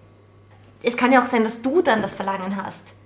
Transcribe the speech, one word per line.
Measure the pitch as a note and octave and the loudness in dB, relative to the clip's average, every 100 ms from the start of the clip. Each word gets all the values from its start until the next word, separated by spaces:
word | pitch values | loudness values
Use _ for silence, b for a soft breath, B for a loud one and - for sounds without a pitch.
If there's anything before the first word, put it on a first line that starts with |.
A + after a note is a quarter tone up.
| - - - - - - - - | -20 -20 -20 -20 -20 -20 -20 -6
es | A#3+ A#3+ | -4 0
kann | B3+ | 4
ja | C4 | 4
auch | B3+ | 4
sein, | A#3+ | 0
dass | A3 - | 0 -2
du | C4 E4 | 0 2
dann | C#4+ A3 | 2 2
das | G3 | 0
Verlangen | - - D4 F#3+ G3 | -6 -4 -4 -4 -6
hast, | G3+ - - - | -6 -10 -16 -20